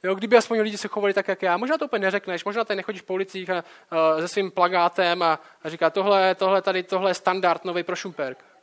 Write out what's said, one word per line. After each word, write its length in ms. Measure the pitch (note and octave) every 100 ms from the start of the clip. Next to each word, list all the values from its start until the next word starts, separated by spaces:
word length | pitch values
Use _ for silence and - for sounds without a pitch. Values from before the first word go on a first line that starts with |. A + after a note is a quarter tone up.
Jo, 120 | F#3 F#3+
kdyby 220 | G#3+ A#3
aspoň 220 | A3 A3+
lidi 180 | G#3+ G#3
se 100 | G#3+
chovali 260 | G#3 G3+
tak, 140 | G3 F#3+
jak 140 | F#3
já. 160 | F#3 F3
Možná 200 | B3+ D#4
to 80 | D4
úplně 200 | A3 F#3+
neřekneš, 400 | G3 F#3+ F3 -
možná 200 | G#3 A3
tady 100 | G3
nechodíš 260 | F#3 F#3+
po 120 | -
ulicích 360 | F#3 F#3+ F#3+ F3+
a, 140 | F3+ E3 - _
a, 320 | E3 D#3+ D#3
se 60 | F3
svým 240 | - F#3+
plakátem 720 | F#3+ F3+ F3+ F3 F3 F3+ F3
a, 180 | E3+ D#3 - _
a 60 | D#3+
říká: 200 | E3 E3
„Tohle, 460 | G3 G3 G3 F#3+ F#3
tohle 260 | F#3+ F#3+
tady, 220 | F#3+ F#3
tohle 260 | F3+ F#3 F#3+
je 60 | F3+
standard, 500 | - F#3 F#3 E3 F3+
novej 180 | F3
pro 120 | E3+ F3+
Šumperk.“ 500 | G3 D#3 C3+ B2+ - _